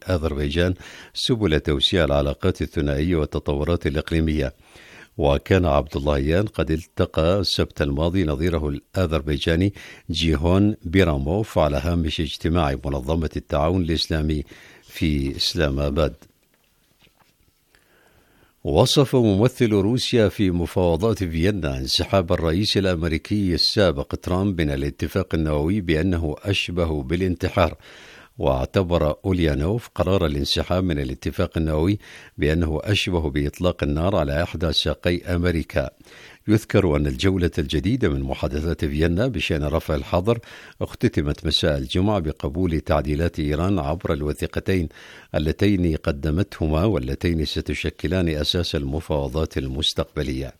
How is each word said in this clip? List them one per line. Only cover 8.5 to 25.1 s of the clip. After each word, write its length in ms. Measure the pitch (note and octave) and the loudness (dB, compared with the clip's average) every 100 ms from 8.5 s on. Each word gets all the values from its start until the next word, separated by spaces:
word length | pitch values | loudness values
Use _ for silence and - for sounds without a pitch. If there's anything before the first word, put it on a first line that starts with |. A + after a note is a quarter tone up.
| E2 D2+ | 0 -2
الأذربيجاني 1080 | C#2+ - - F2+ D#2+ D2 C#2+ - E2 G2 - - - - | -6 -6 -2 0 0 -2 -2 0 2 2 -2 -14 -16 -8
جيهون 640 | D#2+ D#2+ D2 E2 F#2+ G#2 G#2+ | -2 0 2 4 4 4 0
بيراموف 760 | F2+ F#2 E2+ C#2+ C#2 G2 A2+ - | 0 2 4 2 0 -2 0 2
على 180 | D2+ C#2 | 2 2
هامش 440 | D#2 E2+ D#2+ - | 0 0 0 -2
اجتماع 560 | D2+ - E2+ E2+ D2 C2+ | -6 -4 -2 0 0 -2
منظمة 460 | C#2 C#2 B1+ E2 D2+ - | -4 -4 -2 -2 -2 -4
التعاون 460 | - D2+ D#2 F#2 | -4 0 2 2
الإسلامي 640 | E2 D#2+ - D#2+ D2+ D2+ - - - - | 0 0 0 0 0 -2 -4 -14 -20 -20
في 540 | - - E2 D2 C2+ - | -16 -2 0 0 -2 -2
إسلام 440 | - F2+ D2 C#2 | -4 0 0 0
آباد. 340 | D2 D2+ C#2+ - - _ _ _ _ _ _ _ _ _ _ _ _ _ _ _ _ _ _ _ _ _ _ _ | -2 0 0 -2 -18 _ _ _ _ _ _ _ _ _ _ _ _ _ _ _ _ _ _ _ _ _ _ _
وصف 520 | F2 D2 B2+ - C#3+ C3 | 0 4 4 4 4 4
ممثل 560 | A2+ F#2+ A#2 - A#2+ | 4 4 2 2 2
روسيا 560 | G#2 G2 B2+ - B2 G2+ | 2 2 0 0 2 2
في 220 | - F#2+ | 2 0
مفاوضات 760 | F2 E2 G2 F2+ E2 A2+ G2+ | 2 0 2 2 2 2 0
فيينا 540 | F2+ D#2+ F2+ G#2 D2+ C2+ | -2 0 0 0 -2 -4
انسحاب 540 | - - E2+ G2 E2+ | -2 -2 2 2 2
الرئيس 440 | F2 E2 E2+ G#2 G2+ | 0 2 0 0 0
الأمريكي 800 | G2 E2+ E2 D#2+ - G#2 F#2+ | 0 0 0 -2 -2 -2 0
السابق 600 | D#2+ - - F#2 C#2 C#2+ | 2 2 4 2 2 -4
ترامب 460 | - - F2+ G2+ F2 | -6 -2 0 0 0
من 100 | D2+ | 0
الاتفاق 640 | C#2 C#2 - E2 | 0 -4 -4 -4